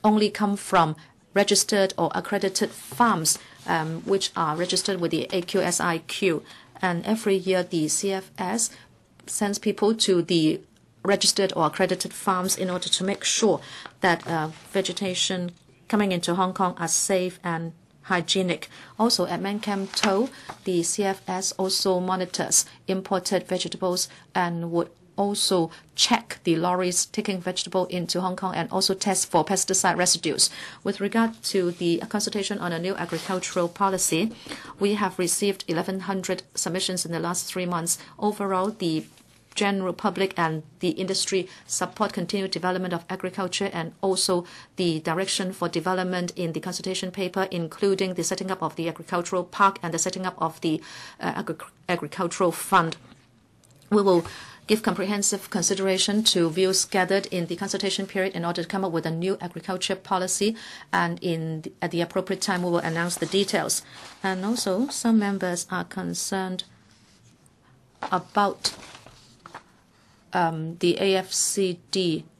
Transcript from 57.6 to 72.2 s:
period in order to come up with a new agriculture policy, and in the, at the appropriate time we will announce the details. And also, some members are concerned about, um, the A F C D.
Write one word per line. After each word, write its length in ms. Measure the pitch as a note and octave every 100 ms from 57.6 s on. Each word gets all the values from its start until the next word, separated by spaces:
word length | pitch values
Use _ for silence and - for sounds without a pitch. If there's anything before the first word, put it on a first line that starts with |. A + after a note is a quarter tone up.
| G3 F#3+ G3 F#3+ G3
period 260 | G3 F#3+
in 120 | F3 E3+
order 160 | F3
to 60 | E3
come 180 | G3 F#3+
up 60 |
with 120 | E3
a 60 | D#3+
new 260 | D#3+ F3+ G3
agriculture 560 | F3 E3+ - F#3 - F#3+
policy, 600 | - F#3 F#3 - G3+ A3+ - - -
and 260 | F#3 E3+ E3+
in 400 | F3+ E3 D#3+ D#3
the, 100 | - -
at 80 | E3+
the 100 | E3+
appropriate 400 | E3+ F#3+ F#3 F#3
time 220 | - F3+
we 80 | F3+
will 80 | E3+
announce 380 | E3 E3 F3 F3
the 100 | E3
details. 560 | G3 G3 F#3+ D3+ - - - - -
And 240 | F#3+ F#3 G3
also, 420 | A#3+ G3+ F#3 C#4+
some 300 | - A#3 A3
members 480 | G3+ G3 F3+ F3 -
are 140 | F3+
concerned 800 | F3 - F3 E3+ - G3 F#3 F#3 - - _ - _ _ - _ _ _ _ _ _ _ -
about, 640 | F3+ - - G3+ - - - - - - - - - - - _ _ _ _ _ _ _
um, 440 | F3+ E3 D#3+ D#3+ E3+
the 180 | F3 -
A 180 | G3 F#3+
F 160 | F#3
C 480 | - - - F#3+ F3 -
D. 340 | F#3+ F3 D#3+